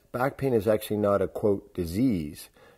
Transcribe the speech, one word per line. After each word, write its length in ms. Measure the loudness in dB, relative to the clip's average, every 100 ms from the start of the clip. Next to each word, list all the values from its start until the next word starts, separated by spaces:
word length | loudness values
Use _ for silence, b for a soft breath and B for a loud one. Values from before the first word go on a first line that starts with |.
| -12
back 240 | -4 -4 -2
pain 160 | 0
is 160 | 2 2
actually 300 | 0 0 0
not 240 | 2 2
a, 40 | 0
quote, 460 | 0 0 0 -4
disease. 760 | -8 -4 0 0 0 -4 -10 -18 b b